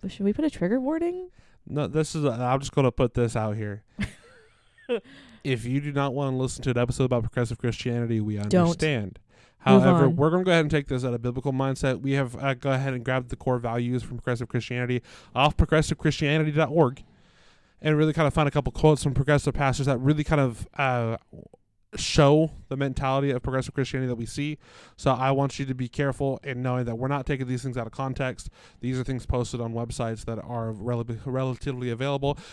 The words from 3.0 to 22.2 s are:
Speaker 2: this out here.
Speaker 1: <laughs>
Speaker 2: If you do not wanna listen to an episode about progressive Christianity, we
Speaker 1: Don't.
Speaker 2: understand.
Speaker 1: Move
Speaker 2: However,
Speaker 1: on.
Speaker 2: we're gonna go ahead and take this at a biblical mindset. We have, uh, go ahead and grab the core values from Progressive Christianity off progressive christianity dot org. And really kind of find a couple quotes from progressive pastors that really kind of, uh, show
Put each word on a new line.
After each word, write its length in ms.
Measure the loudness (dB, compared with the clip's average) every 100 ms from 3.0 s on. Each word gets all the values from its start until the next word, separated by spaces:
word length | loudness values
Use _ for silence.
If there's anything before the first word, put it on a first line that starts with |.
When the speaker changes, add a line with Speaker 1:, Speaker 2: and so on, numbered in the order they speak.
| 0
Speaker 2:
this 220 | 0 -2 -2
out 200 | -4 -4
here. 280 | -8 -10 -12 -10 -10 -10 -20 -20 _ _ _ _ -6
Speaker 1:
<laughs> 140 | -6 -6 -20 -20 -8
Speaker 2:
If 200 | -4 -2
you 160 | -2 -2
do 120 | -2
not 220 | -2 -2
wanna 220 | -2 -2 0
listen 280 | -2 -2
to 60 | -2
an 80 | 0
episode 260 | 0 0
about 180 | 0 0
progressive 360 | 0 -2 -2 -2
Christianity, 640 | -4 -4 -2 -2 0 0
we 160 | -2 -4
Speaker 1:
Don't. 260 | 2 4
Speaker 2:
understand. 580 | 4 2 0 0 -4 -10 _ _ _ _
Speaker 1:
Move 180 | 6 8
Speaker 2:
However, 240 | 8 8 6
Speaker 1:
on. 100 | 4
Speaker 2:
we're 140 | 2
gonna 120 | 4
go 80 | 4
ahead 120 | 4
and 80 | 4
take 180 | 0 0
this 160 | -2
at 100 | -2
a 40 | -2
biblical 320 | -4 -4 -2
mindset. 480 | 0 -2 0 -2 0
We 120 | 0
have, 220 | 0 -2 -2
uh, 120 | -4
go 180 | -2 0
ahead 200 | 0 -2
and 120 | -4
grab 240 | -2 -2 -4
the 80 | -4
core 220 | -2 0
values 440 | 0 -2 0 -2
from 140 | -4 -6
Progressive 320 | -4 -2 -2
Christianity 540 | -4 -2 -4 -2 -2 -4 -18 -4
off 240 | 2 4 4
progressive 420 | 4 4 4 2
christianity 520 | 0 2 2 2 2
dot 200 | 2 2
org. 320 | 4 4 2 -12 _ _ _ _ _ _ _
And 160 | 2 4
really 160 | 4
kind 140 | 4 2
of 80 |
find 140 | 2 2
a 20 |
couple 220 | 0 -2
quotes 320 | 2 4 4
from 100 | 2
progressive 400 | 0 4 2 2
pastors 320 | 0 0 0 0
that 120 | 2
really 260 | 2 2
kind 160 | 2 2
of, 280 | 2 -2 -8 -2
uh, 420 | 0 0 -2 -4 _ -20 -20 -20 _ _ _
show 560 | -8 0 6